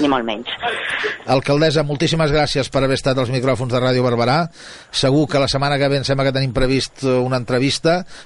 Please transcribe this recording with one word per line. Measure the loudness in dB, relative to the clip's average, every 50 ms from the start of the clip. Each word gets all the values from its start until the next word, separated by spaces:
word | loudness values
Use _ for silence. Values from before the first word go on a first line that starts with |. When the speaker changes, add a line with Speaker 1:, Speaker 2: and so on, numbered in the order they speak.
Speaker 1:
ni | 0 2
molt | 2 0 0
menys. | -2 -6 -6 -8 -10 -10 -8 -6 -6 -6 -6 -6 -6 -6 -6 -6 -6 -6 -8 -2
Speaker 2:
Alcaldessa, | 0 0 0 2 2 2 2 2 2 2 2 0
moltíssimes | -2 -2 -2 0 0 0 0 0 2 2
gràcies | 2 0 0 0 -2 -4 -2 0
per | 0 0
haver | 2 0
estat | 0 0 0 0 0
als | 0 0
micròfons | -2 0 0 0 0 0 0 -2 0
de | 0 2
Ràdio | 2 2 2 2
Barberà. | 2 2 2 2 2 2 2 0 -2 -6 -14 -20 -20 -20 -20 -20 -10
Segur | -4 0 0 2 4 4 2 2
que | 2 0 0
la | 0
setmana | 0 -2 0 0 0 0
que | 2 2
ve | 0 0
em | 0
sembla | 0 0 2 2 0
que | 0
tenim | 0 -2 -2 0
previst, | 0 0 2 2 0 0 -4 -8 -4 -2
eh, | 0 2 2
una | 2 0 -2
entrevista. | -2 -2 -2 0 0 0 0 -2 0 0 0 0 0 -2 -8 -14 -20 -20